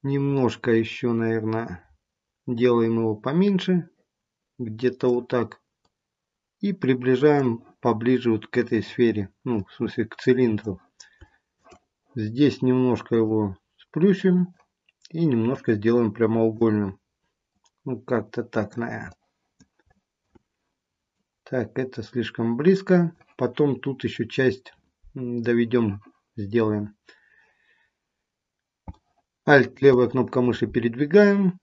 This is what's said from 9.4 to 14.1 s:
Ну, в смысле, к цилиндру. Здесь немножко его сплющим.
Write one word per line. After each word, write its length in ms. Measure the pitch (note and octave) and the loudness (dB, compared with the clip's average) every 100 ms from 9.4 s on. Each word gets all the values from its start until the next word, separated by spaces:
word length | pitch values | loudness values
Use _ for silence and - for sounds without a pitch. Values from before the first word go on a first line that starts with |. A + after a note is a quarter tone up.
Ну, 220 | C3 A2+ F#2 | -6 -6 -6
в 80 | |
смысле, 320 | - A2+ - A2 | -8 -6 -4 -8
к 100 | - | -2
цилиндру. 680 | - B2+ B2 G#2+ G#2+ F2+ _ _ - _ - _ _ _ _ - _ _ _ A#2+ | 0 2 2 0 -6 -12 _ _ -20 _ -20 _ _ _ _ -20 _ _ _ -8
Здесь 460 | G#2+ A#2+ D3 C#3 | -6 2 2 2
немножко 520 | B2+ B2+ B2+ A2+ - A#2 | 0 2 2 0 0 0
его 420 | A2 A2 G#2 F#2 _ _ | 2 0 -2 -6 _ _
сплющим. 800 | _ D#3 F#3+ | _ 0 2